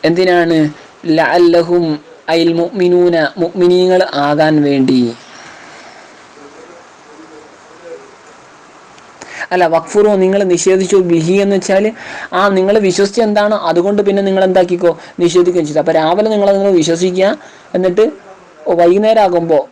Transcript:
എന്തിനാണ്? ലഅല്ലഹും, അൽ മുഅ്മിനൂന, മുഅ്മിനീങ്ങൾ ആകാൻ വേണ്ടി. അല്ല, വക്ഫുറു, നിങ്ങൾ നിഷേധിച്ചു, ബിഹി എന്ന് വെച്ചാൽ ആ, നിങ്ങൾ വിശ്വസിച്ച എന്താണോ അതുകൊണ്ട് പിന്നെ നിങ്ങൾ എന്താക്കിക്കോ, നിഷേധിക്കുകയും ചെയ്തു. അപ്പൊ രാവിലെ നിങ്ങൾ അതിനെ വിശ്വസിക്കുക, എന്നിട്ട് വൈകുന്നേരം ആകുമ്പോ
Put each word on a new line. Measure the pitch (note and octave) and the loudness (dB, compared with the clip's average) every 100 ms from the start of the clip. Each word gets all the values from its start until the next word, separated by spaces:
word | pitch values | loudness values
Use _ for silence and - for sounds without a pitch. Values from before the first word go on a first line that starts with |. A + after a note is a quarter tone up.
| E3 | 0
എന്തിനാണ്? | E3+ F#3 F3 E3+ D#3+ D3+ D3 - - E3+ D#3+ | 0 2 2 2 0 0 -4 -20 -12 -2 0
ലഅല്ലഹും, | C#3+ E3+ E3+ E3+ E3 F3 E3 D3+ - - - | 0 2 4 2 2 0 0 -6 -10 -16 -4
അൽ | E3+ E3+ E3 | 0 0 0
മുഅ്മിനൂന, | E3+ A3+ F3+ F3+ F3 E3+ D3+ - | -4 -2 0 2 2 0 -2 -4
മുഅ്മിനീങ്ങൾ | F3 F#3 F3 F3+ F#3 F#3 - C#3 C#3+ | -6 0 2 2 2 0 0 -2 -2
ആകാൻ | D3 D#3 D#3 C#3+ | 0 2 2 0
വേണ്ടി. | C#3 C3 C3 A#2+ A#2+ - - - - - - - - - - - - C#3+ - F4 - - - D3+ - - - - - - - E3+ E3 - - - - - - - - - - - - - - - | 0 0 0 -2 -6 -20 -20 -20 -20 -20 -20 -20 -20 -20 -20 -20 -20 -20 -20 -20 -20 -20 -20 -20 -20 -20 -20 -20 -20 -20 -20 -20 -20 -20 -20 -20 -20 -20 -20 -20 -20 -20 -20 -20 -20 -18 -14 -4
അല്ല, | F3+ E3+ | 0 0
വക്ഫുറു, | E3 E3 G#3 G#3 G3+ | 0 0 0 2 2
നിങ്ങൾ | F#3 G3 F#3+ | 2 0 0
നിഷേധിച്ചു, | F3 F#3+ F#3+ F#3 G3 F3+ | 0 0 0 2 0 2
ബിഹി | E3+ D#3+ F#3+ G3 | 0 0 0 0
എന്ന് | G3 | -2
വെച്ചാൽ | F#3+ G3 G#3+ A3 - - - | 0 -2 -2 -6 -16 -16 -8
ആ, | F3+ G3+ F#3+ | -2 0 0
നിങ്ങൾ | F#3+ G#3+ G3 | 0 0 0
വിശ്വസിച്ച | F3 G3 A#3 A3 | 0 -2 0 -2
എന്താണോ | G#3 G#3 G#3 E3+ | 0 0 -2 -2
അതുകൊണ്ട് | E3 F#3 G#3 G3 | 0 0 0 0
പിന്നെ | G3 G3 | 0 0
നിങ്ങൾ | F#3+ F#3+ | 0 2
എന്താക്കിക്കോ, | F#3 F3+ F3 E3+ D#3+ - - | 0 0 0 -2 -2 -12 -2
നിഷേധിക്കുകയും | F3 F3+ F3 F3 D3+ | 0 2 2 0 -2
ചെയ്തു. | G3+ | -2
അപ്പൊ | E3+ D#3+ | 0 0
രാവിലെ | D#3+ F#3 G#3+ G#3+ | 0 0 0 0
നിങ്ങൾ | G3 | 0
അതിനെ | G3 G3+ F3+ | 0 2 0
വിശ്വസിക്കുക, | D#3 E3 F#3 F3+ F#3+ - - - - F3+ | 0 -2 -2 0 -2 -2 -12 -20 -8 -4
എന്നിട്ട് | F#3 F3+ A3+ D4 - - - - - E3+ | -2 0 -2 -2 -20 -20 -20 -12 -4 2
വൈകുന്നേരം | E3+ F#3+ G#3+ A3+ G3 | 2 2 2 2 2
ആകുമ്പോ | F3 E3 D3+ - | 0 0 -2 -2